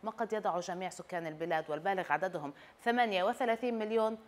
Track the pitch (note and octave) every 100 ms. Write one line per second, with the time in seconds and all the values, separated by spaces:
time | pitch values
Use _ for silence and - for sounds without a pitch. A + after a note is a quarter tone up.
0 | G#3+ - A3+ G#3+ G#3 E3+ F3 F3+ F#3 -
1 | F3 F3 E3 D#3 E3 D#3+ D#3 D3+ F3 F#3+
2 | E3+ D#3 F#3 F3 C#3+ - - - A#3 A#3+
3 | A#3+ F#3+ F#3 A#3+ B3 A3+ B3 A3+ G#3+ A3+
4 | A3 A3